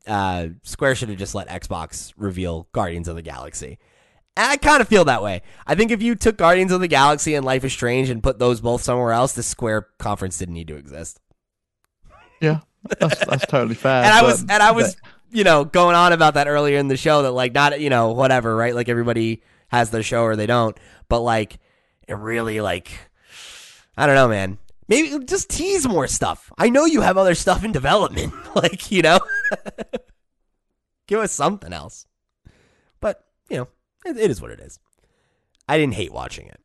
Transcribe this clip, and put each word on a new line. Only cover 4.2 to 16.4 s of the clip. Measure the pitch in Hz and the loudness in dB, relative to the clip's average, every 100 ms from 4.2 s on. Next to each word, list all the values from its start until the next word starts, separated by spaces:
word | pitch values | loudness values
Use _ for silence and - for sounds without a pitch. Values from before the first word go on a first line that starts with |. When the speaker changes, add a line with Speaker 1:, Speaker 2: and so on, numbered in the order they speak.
| _ - | _ -2
Speaker 1:
And | 240 | 0
I | 285 | 2
kinda | 294 294 214 | 4 4 6
feel | 202 151 | 4 4
that | 117 | 2
way. | 101 90 - - - | -2 -8 -12 -12 -4
I | |
think | 160 226 | 0 0
if | 226 | 0
you | 233 | -2
took | 220 233 208 | 0 0 2
Guardians | 170 185 185 | 4 4 2
of | 185 | 0
the | 180 | 0
Galaxy | 139 143 147 156 | 4 4 2 0
and | 147 | -2
Life | 131 131 | -2 -2
is | 131 | -4
Strange | - 123 127 131 | -4 -2 0 -2
and | 113 | -2
put | 135 131 | -2 0
those | 123 117 | 0 0
both | 117 120 | -2 -2
somewhere | - 123 117 | -2 -2 0
else, | 113 131 | 0 0
the | - | -2
Square | 117 - 117 107 - - | -8 -6 -4 -4 -6 -10
conference | 107 101 92 - | -8 -6 -8 -8
didn't | 87 | -10
need | 85 80 | -10 -14
to | 73 | -16
exist. | 71 73 82 - _ _ _ _ _ _ _ _ _ - _ _ | -16 -16 -16 -18 _ _ _ _ _ _ _ _ _ -20 _ _
Speaker 2:
Yeah, | 156 156 - _ - - | -2 -2 -6 _ -10 -2
that's, | 165 - - | 0 0 -2
that's | 135 - | -2 0
totally | 139 117 | 0 0
fair, | 117 135 131 | -2 0 4
Speaker 1:
<laughs> | |
And | 160 | 6
I | 220 | 8
was, | 247 220 | 6 4
Speaker 2:
but | - | 0
Speaker 1:
and | 208 | 4
I | 208 | 4
was, | 226 214 - | 4 0 -4
Speaker 2:
but | - - _ 226 | -16 -20 _ 0
Speaker 1:
you | |
know, | 190 151 143 | 4 4 4
going | 180 175 175 | 2 4 6
on | 175 | 4
about | 170 156 | 4 4
that | 147 | 4